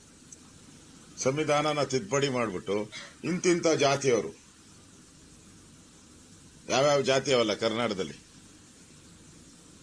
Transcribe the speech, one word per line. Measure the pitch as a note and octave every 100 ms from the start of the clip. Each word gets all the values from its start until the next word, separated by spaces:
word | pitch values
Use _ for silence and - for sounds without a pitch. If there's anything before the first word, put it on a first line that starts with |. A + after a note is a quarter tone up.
| - - - - - - - - - - - -
ಸಂವಿಧಾನನ | B2+ C#3+ D3+ D3 D3+ D3
ತಿದ್ದುಪಡಿ | C3+ C3 G2 C#3 C#3
ಮಾಡ್ಬಿಟ್ಟು, | B2 A2+ F2 E2 G2+ G#2 - - -
ಇಂತಿಂಥ | C#3+ F3 F3+ E3+ E3
ಜಾತಿಯವರು, | D3 C3+ C#3 C3+ A2+ E2 - - - - - - - - - - - - - - - - - - - - - - - -
ಯಾವ್ಯಾವ | A#2+ D3 C#3+
ಜಾತಿ | B2+ C3 C3+
ಅವಲ್ಲ | B2+ G#2+
ಕರ್ನಾಟಕದಲ್ಲಿ, | G2 A2+ A2 A#2 F#2+ D#2 - - - - - - - - - - - - - - - - -